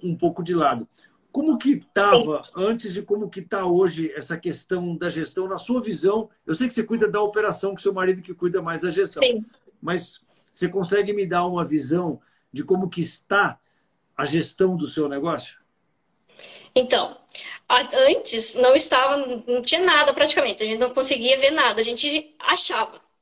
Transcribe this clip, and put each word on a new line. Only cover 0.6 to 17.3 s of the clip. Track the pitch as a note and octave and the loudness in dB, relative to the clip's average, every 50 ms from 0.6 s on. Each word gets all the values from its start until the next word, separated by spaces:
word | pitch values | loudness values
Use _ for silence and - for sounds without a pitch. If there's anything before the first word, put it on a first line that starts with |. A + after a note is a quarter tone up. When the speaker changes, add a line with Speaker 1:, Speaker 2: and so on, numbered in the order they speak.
| D3+ C#3 B2 A#2 A#2 - _ - _ _ _ _ _ _ | 2 2 0 -2 -8 -12 _ -20 _ _ _ _ _ _
Speaker 1:
Como | - C4 D4+ D#4+ C4+ | -6 -2 0 0 0
que | A#3 - C4+ C#4+ F3 - _ _ | 2 2 2 0 0 -2 _ _
tava | G#3 G3+ G#3 C4 A#3+ A3+ D#3 D3+ C#3 - | 4 6 6 6 6 4 2 -4 -6 -6
Speaker 2:
Sim. | - _ | -10 _
Speaker 1:
antes | F3+ F#3+ G#3+ A#3 A#3 A3+ G#3 F3 | -4 -2 -2 -2 -4 -6 -8 -8
e | G3+ | -8
como | - - G3+ G#3 G#3+ F3 | -4 -4 -4 -4 -4 -10
que | - F#3+ | -10 -14
tá | E3+ - G#3+ G3 F#3 | -10 -6 -6 -4 0
hoje | F3+ F3 F3+ F#3+ F3+ E3+ D#3+ E3 D#3 C3+ | 2 4 4 4 2 2 -2 -6 -6 -6
essa | D3+ C3+ - E3+ | -10 -8 -8 -10
questão | E3 - F3+ D3+ - - _ F#3 F3+ F3 F3 E3+ | -6 -6 -8 -8 -8 -6 _ -4 -4 -2 -6 -6
da | D3+ F3+ F3 | -4 -4 -4
gestão, | - D#3+ D#3 - - F#3 F#3 | -4 -4 -6 -6 -4 -6 -4
na | F#3 F#3+ | -4 -6
sua | E3 - - B3 B3+ | -8 -4 -2 -2 -2
visão? | G#3 A3 F#3 D3 D3+ F#3+ G#3 A3+ G#3+ - _ _ _ | -2 -4 -6 0 0 2 2 2 -2 -6 _ _ _
Eu | - D#3+ | -6 -2
sei | - B3+ | -2 -2
que | B3 - | -2 -2
você | A#3 A3 | -4 -2
cuida | - A3+ - G#3+ | -2 0 0 0
da | G3+ - G#3 | 0 2 0
operação, | G#3+ G#3 G#3 G#3+ G#3+ G3+ E3+ - - G3 G3 | 0 0 0 0 0 0 -2 -2 -4 -6 -6
que | - | -2
seu | - G3 G3 | -4 -2 -2
marido | F#3 F#3 F#3 F#3+ F#3 | 0 0 0 0 -2
que | F3 F#3 F3 | -6 -14 -10
cuida | - F3 F3 E3+ F#3 | -4 -4 -2 -2 -2
mais | E3+ E3 E3 D#3 | -4 -4 -6 -4
da | D#3+ F3+ | -4 -2
gestão. | D#3+ F#3+ G3 - - - C4+ | 0 0 0 0 2 2 2
Speaker 2:
Sim. | B3 A#3 G#3+ A3 - _ _ _ _ _ _ | 2 2 -2 -6 -10 _ _ _ _ _ _
Speaker 1:
Mas | - D#3+ F3+ F3 E3+ - - - _ _ _ _ _ _ | -6 -4 -4 -4 -4 -8 -18 -20 _ _ _ _ _ _
você | _ - F3+ | _ -4 -4
consegue | F3 F3+ G3 F3+ E3 G3+ G#3 G3+ G3+ G#3 | -2 -2 -4 -2 0 0 0 0 0 -2
me | G#3 G3 | -2 -2
dar | E3 F3+ F3 F3 | 0 0 0 0
uma | F3+ F3+ F3 D#3+ | 0 -2 -2 -2
visão | C3+ D3+ D3+ C3 B2+ D#3+ F3+ F3+ E3 C3 - _ _ _ _ _ _ | 0 -2 -2 0 0 0 0 0 -2 -6 -8 _ _ _ _ _ _
de | - C3+ D3+ | -10 -10 -2
como | - F#3 F#3 F#3+ F3 | 0 0 0 0 -4
que | - F3 | -4 -4
está | D#3+ - - - _ _ G3 G3+ G3 D3+ - _ _ _ _ _ _ _ _ _ _ _ _ | -6 -6 -6 -16 _ _ 2 2 2 0 -2 _ _ _ _ _ _ _ _ _ _ _ _
a | - C#3+ | -6 -4
gestão | C#3 D3 E3 C#3+ - - - F#3+ F#3 F#3 | -2 -2 -2 -2 -4 0 0 0 2 2
do | E3 - | -2 -6
seu | - - D#3+ D3+ | -6 -4 -4 -4
negócio? | C#3 C#3 C#3 C#3+ E3+ D#3 B2+ - - - _ _ _ _ _ _ _ _ _ _ _ _ _ _ _ _ - - - - - - - _ | -2 -4 -4 -4 -4 -4 -4 -8 -14 -20 _ _ _ _ _ _ _ _ _ _ _ _ _ _ _ _ -20 -20 -20 -20 -20 -20 0 _
Speaker 2:
Então, | B3+ B3 B3 C4 G#3 - - - - _ _ | 0 2 2 0 0 0 -4 -10 -18 _ _